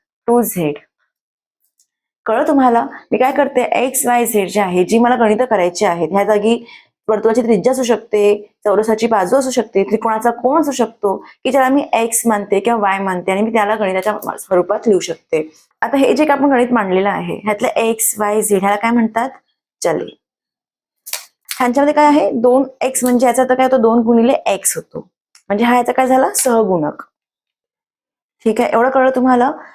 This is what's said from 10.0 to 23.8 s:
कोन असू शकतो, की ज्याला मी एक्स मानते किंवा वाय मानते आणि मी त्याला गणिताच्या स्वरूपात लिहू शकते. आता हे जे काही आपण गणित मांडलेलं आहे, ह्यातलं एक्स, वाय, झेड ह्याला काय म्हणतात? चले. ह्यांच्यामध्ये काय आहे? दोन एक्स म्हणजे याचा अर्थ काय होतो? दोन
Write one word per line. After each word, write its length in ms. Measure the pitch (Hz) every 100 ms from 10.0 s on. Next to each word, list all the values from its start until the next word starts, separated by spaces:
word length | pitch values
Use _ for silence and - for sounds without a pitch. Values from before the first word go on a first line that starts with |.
| 226 220 240
कोन 280 | 233 247 311
असू 120 | 294
शकतो, 440 | 254 226 - 202 - - -
की 80 | -
ज्याला 180 | 269 262
मी 160 | 277 -
एक्स 280 | 220 226 226 233
मानते 340 | 208 202 196
किंवा 200 | 208 233
वाय 200 | 202 196
मानते 320 | 196 180 175
आणि 100 | 190
मी 120 | 220
त्याला 220 | 220 202 220
गणिताच्या 640 | 196 185 196 208 - -
स्वरूपात 500 | - 185 180 208 233
लिहू 120 | 185
शकते. 400 | 170 160 _ 160 156 - _ _
आता 160 | 226 269
हे 160 | 277
जे 120 | 254 302
काही 140 | 277
आपण 120 | 285
गणित 220 | 254 247
मांडलेलं 360 | 240 190 185 202
आहे, 260 | 180 175 -
ह्यातलं 240 | 208 208 240
एक्स, 460 | 214 226 226 - 208
वाय, 220 | 208 214
झेड 180 | 208 196
ह्याला 140 | 196 208
काय 160 | 233
म्हणतात? 380 | 240 220 226 262 - _ _ _ _
चले. 240 | 175 156 - - _ _ _ _ _ _ _ _ - - - _ - -
ह्यांच्यामध्ये 360 | 247 254 285
काय 120 | 294 294
आहे? 240 | 294 302
दोन 340 | 262 247 254 262 -
एक्स 220 | 262 262
म्हणजे 240 | 247 247 247
याचा 140 | 240
अर्थ 120 | 254
काय 120 | 254 262
होतो? 120 |
दोन 240 | 262